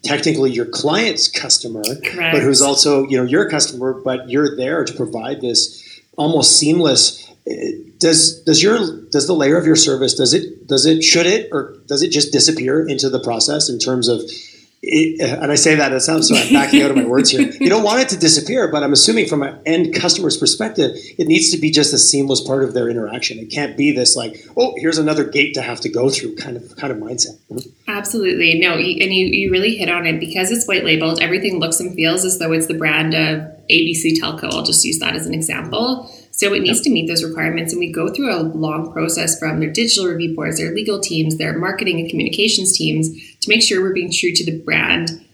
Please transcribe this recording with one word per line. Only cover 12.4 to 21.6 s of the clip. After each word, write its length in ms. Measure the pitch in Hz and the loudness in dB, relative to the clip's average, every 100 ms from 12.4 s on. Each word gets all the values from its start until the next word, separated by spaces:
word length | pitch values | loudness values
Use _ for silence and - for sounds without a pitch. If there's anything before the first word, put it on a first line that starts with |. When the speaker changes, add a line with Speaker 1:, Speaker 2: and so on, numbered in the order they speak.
| - 160 127 151 160 | 2 2 0 0 0
Speaker 1:
into 220 | 135 135 | -2 0
the 100 | 123 | -2
process 480 | 117 117 - 147 - | -2 -2 -2 0 -2
in 100 | 120 | -2
terms 300 | - 127 117 | -2 0 0
of 120 | 113 - - - - _ _ - | 0 -4 -12 -18 -20 _ _ -2
it, 320 | 160 160 160 | 2 2 0
and 300 | 139 156 143 | -2 -2 0
I 60 | 147 | 2
say 180 | 165 | 4
that, 180 | 156 139 | 4 2
it 80 | 131 | 0
sounds 280 | 127 160 160 | 0 2 4
so 80 | - | 2
I'm 160 | 117 | 4
backing 300 | 143 139 - | 4 6 4
out 80 | 139 | 6
of 60 | 135 | 2
my 100 | 120 | 2
words 240 | 127 135 | 2 4
here. 100 | 139 | 4
You 280 | 135 - 139 | 0 2 2
don't 140 | 208 | 4
want 200 | 208 233 | 4 2
it 60 | 262 | 2
to 60 | 185 | 2
disappear, 520 | 165 156 - 247 175 | 4 2 2 0 0
but 140 | 151 | 0
I'm 80 | 143 | 2
assuming 340 | 139 - 214 180 | 4 4 4 2
from 160 | 151 | 0
an 160 | 139 - 156 | -4 -6 0
end 280 | 165 165 | 2 2
customer's 420 | - 175 165 170 - | 0 0 0 0 0
perspective, 560 | 127 - 110 - 135 - - - | 0 0 -2 0 -2 -2 -14 -6
it 80 | 160 | 2
needs 240 | 160 160 | 4 4
to 80 | |
be 120 | 165 | 0